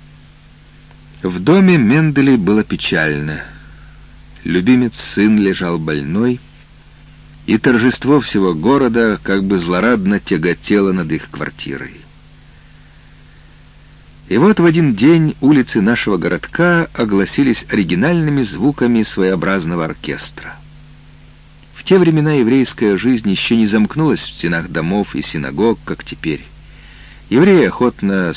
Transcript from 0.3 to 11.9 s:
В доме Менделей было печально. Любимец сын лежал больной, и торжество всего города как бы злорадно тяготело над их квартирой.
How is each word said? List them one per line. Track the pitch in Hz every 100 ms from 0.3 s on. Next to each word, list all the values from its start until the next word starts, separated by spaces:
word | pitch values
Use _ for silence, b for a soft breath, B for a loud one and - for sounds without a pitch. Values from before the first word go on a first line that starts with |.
| - - - - - - - - -
В | 92 90
доме | 95 185 185 175
Менделей | 107 143 160 143 139 127
было | 90 107
печально. | 104 92 - 87 78 73 76 73 - B B B B B B - - -
Любимец | 85 87 92 127 123 - -
сын | - 104 107
лежал | 98 92 90 85
больной, | 78 76 71 92 120 123 - - - - - - - - - -
и | - 110
торжество | 143 120 123 117 127 147
всего | 113 107 92
города | 80 90 139 127 113 113 95
как | - 98
бы | 95 98
злорадно | 85 90 110 120 95 101
тяготело | - 92 85 80 - 104 98
над | 92 80
их | 78 -
квартирой. | 69 73 - - 67 64